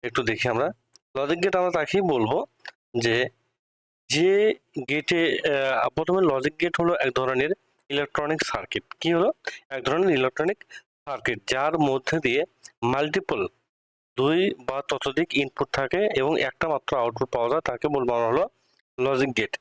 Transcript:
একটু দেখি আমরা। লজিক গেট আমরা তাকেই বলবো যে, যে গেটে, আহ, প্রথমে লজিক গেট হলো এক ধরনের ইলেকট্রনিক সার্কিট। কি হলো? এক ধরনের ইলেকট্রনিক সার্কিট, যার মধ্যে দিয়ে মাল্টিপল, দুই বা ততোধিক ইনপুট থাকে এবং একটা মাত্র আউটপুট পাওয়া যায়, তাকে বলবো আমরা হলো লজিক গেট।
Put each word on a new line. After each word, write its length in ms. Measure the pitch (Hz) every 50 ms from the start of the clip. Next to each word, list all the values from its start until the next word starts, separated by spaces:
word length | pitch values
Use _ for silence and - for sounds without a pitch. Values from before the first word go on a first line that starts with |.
| -
একটু 200 | 120 117 - 127
দেখি 260 | 110 110 107 - 123
আমরা। 240 | 113 117 135 170 214 _ _ _ _ - _ _ _
লজিক 260 | 135 139 143 165 170 170
গেট 140 | 196 185
আমরা 140 | 185 180 180
তাকেই 300 | 175 170 151 - - 196
বলবো 460 | 196 175 147 123 110 107 131 180 269 - _ _ _ - - _ _ _ _ 120
যে, 300 | 113 117 113 117 127 - _ _ _ _ _ _ _ _ _ _ _ _ _ _ _ _
যে 460 | - 147 170 185 196 202 208 220 - - _ _ _ - 127 -
গেটে, 460 | 143 151 143 - 175 170 165 160 -
আহ, 540 | - - 160 143 139 135 135 131 117 123 135
প্রথমে 340 | _ - 160 - 175 190 190
লজিক 320 | 165 135 135 131 151 - _
গেট 200 | 170 175 165 -
হলো 140 | 170 170 175
এক 200 | - - 135 123
ধরনের 360 | - 131 127 131 127 135 156 190 _ _ _ _ _ _ _
ইলেকট্রনিক 580 | 143 143 147 139 _ - 147 147 156 156 -
সার্কিট। 380 | - - 110 95 - - 104 - _ - _
কি 120 | - 160 170
হলো? 200 | 165 180 240 311 _ _ - - - _ _
এক 160 | 135 131 127
ধরনের 340 | 135 135 165 190 190 165 131
ইলেকট্রনিক 460 | 127 131 - - 151 175 214 _ - _ - - _ _ _ _ _ -
সার্কিট, 320 | 139 120 - - 120 104 _
যার 320 | - 127 131 139 151 160 165
মধ্যে 400 | 151 143 135 135 - - - 165
দিয়ে 260 | 151 127 117 139 160 - _ _ _ - _ _ -
মাল্টিপল, 640 | 117 127 135 147 151 151 196 190 - 156 113 95 90 _ _ _ _ _ _ _ _ _ _ _ _ _
দুই 380 | - 131 143 156 175 190 - -
বা 280 | - 127 123 131 139 143 -
ততোধিক 460 | 143 131 - 139 131 139 165 - -
ইনপুট 340 | 143 143 135 _ - 143 - -
থাকে 360 | - 135 135 - 175 208 214 208
এবং 240 | 156 131 143 160 -
একটা 280 | - 135 - _ - 165
মাত্র 300 | 156 135 _ - - 135
আউটপুট 320 | 117 117 117 117 139 -
পাওয়া 180 | - 123 117 120
যায়, 120 | 131 160
তাকে 280 | - - 123 117 - 147
বলবো 260 | 147 139 127 120 120
আমরা 140 | 117 117 113
হলো 200 | 117 147 185 - _ _ _ _ _ _ _ _ _ -
লজিক 360 | 127 135 139 135 135 139 123
গেট। 220 | - 110 - - -